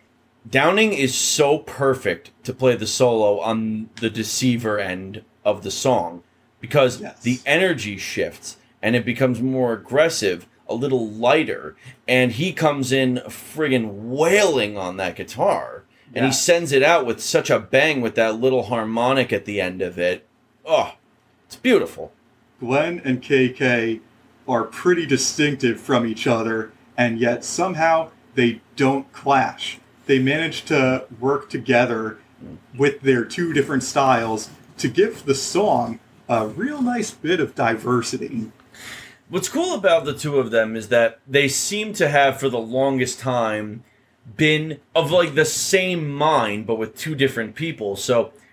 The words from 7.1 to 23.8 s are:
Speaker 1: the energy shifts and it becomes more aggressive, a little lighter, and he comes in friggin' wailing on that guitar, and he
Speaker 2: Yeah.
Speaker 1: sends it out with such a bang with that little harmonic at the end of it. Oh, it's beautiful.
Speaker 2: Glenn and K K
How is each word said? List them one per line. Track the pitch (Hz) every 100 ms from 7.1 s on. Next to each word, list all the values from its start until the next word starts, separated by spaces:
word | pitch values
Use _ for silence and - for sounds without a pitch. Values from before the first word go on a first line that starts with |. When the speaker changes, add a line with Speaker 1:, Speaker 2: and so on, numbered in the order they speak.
| -
Speaker 1:
the | 120 127 135
energy | 156 185 147 101 98
shifts | - - 85 - - - _ -
and | 107 120
it |
becomes | 120 123 131 113
more | 131 131 123
aggressive, | 110 - 131 165 160 101 87 - _ -
a |
little | 117 135 127 110
lighter, | 107 120 156 131 - 76 - - - -
and | 127 123
he | 110 180
comes | - 156 143 127
in | 135 131 123 -
friggin' | - - 151 151 127 110 98 113
wailing | 135 165 202 196 139 104 101
on | 92 92
that | 92 85
guitar, | 87 113 185 117 62 64 _ _ _ -
and |
he | 131
Speaker 2:
Yeah. |
Speaker 1:
sends | - - 170 165
it | 139
out | 143 170 123
with | 113
such | - 160 -
a | 123
bang | 98 131 156 143
with | 117 110
that | 113 110
little | 131 131
harmonic | 110 120 110 113 123 135 123
at | 104
the | - 101
end | 92 92
of | 92 87
it. | 90 90 _ _ _ _ 151
Oh, | 151 113 - _ _ _ _ _
it's | -
beautiful. | 247 208 87 - 78 _ _ _ _ -
Speaker 2:
Glenn | 120 139 160 175
and | 139 127
K | - 139 127
K | 127 131 120